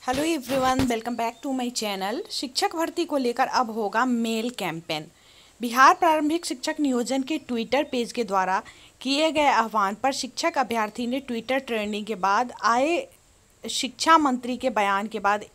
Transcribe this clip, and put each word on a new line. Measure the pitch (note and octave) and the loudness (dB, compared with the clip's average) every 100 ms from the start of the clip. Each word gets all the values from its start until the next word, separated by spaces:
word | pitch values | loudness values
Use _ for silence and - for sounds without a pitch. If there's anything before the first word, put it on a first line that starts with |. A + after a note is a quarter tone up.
| - | -2
Hello | C4 D#4 E4 | -2 0 -2
everyone, | A#3+ C4+ C4 C4 | -2 0 2 2
welcome | C4 A#3 A3+ A#3 | 0 0 -4 -4
back | A#3 A#3 C#4+ | -4 -6 -6
to | C4 | -4
my | B3 | -4
channel। | B3 G#3+ G3 F#3+ B3 G#4+ | -4 -6 -4 -4 -6 -6
शिक्षक | - C#4 - G4 F4 | -8 -6 -2 -2 -2
भर्ती | E4 - | -4 -2
को | E4+ D4 | -2 0
लेकर | B3 A#3+ C4 | -2 0 0
अब | A3 A#3+ | 0 -2
होगा | A3 G#3 G#3+ | -2 -2 0
मेल | B3+ A#3+ A3+ A3+ A3+ | 0 0 0 -2 -4
कैंपेन। | A#3+ F#3 D#3+ E3 D#3 D#3 _ - - - _ | -4 -6 -6 -6 -6 -6 _ -20 -20 -20 _
बिहार | A#3 A#3 C4+ | -4 6 8
प्रारंभिक | F4+ F4 D#4 D4+ E4 E4+ | 8 4 4 2 0 -2
शिक्षक | C4+ - D#4 | -6 -6 -2
नियोजन | D4 B3 A#3+ C4+ | 0 0 0 -2
के | C4 D#4 | -2 -4
Twitter | - A#3+ A3+ B3+ D4 | -4 -4 0 0 0
पेज | B3+ A3+ | -2 -4
के | - | -4
द्वारा | A3+ G3 F#3 F#3 - - - _ | -2 0 2 0 -4 -20 -20 _
किए | B3+ C#4 D#4+ | -2 2 2
गए | D4+ D4 | 4 4
आह्वान | A3 A3+ G#3 G3 | 4 2 2 0
पर | G#3+ C4 | 0 -2
शिक्षक | C4+ C4 - E4 E4 | -2 -6 -2 -2 0
अभ्यर्थी | B3 A#3 G#3+ G#3+ A#3+ | -2 0 -2 -4 -4
ने | C4 | -4
Twitter | C4+ A#3 A3+ C4 C4 | -4 -8 -2 -4 -2
ट्रेंडिंग | A3+ G#3 G#3 G#3+ | -4 -4 -6 -6
के | |
बाद | G#3 F#3 G3+ B3 - | -2 2 2 0 -2
आए | G#3+ A#3 C#4 E4+ - - _ _ _ _ A3 | 0 2 2 0 -4 -14 _ _ _ _ -8
शिक्षा | - B3+ - - D#4+ | -4 -6 -2 6 6
मंत्री | D4 B3+ B3 B3 | 6 0 -4 -2
के | C4 | 0
बयान | A3 G3+ G3 G#3 | 2 2 2 -2
के | G#3+ | -2
बाद | G3 G#3 G#3 | 0 0 -2